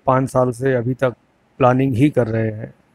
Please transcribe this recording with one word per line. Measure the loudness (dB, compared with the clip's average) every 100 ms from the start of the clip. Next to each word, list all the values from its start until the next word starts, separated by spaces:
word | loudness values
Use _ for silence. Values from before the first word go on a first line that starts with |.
| 0
पाँच | 0 0
साल | 0 0
से | -2 -2
अभी | -2 -2
तक | -2 -4 -4 _ _ _ 0
प्लानिंग | 2 2 0
ही | 2 0
कर | 2 -2
रहे | -2 -4
हैं। | -6 -14 -18 _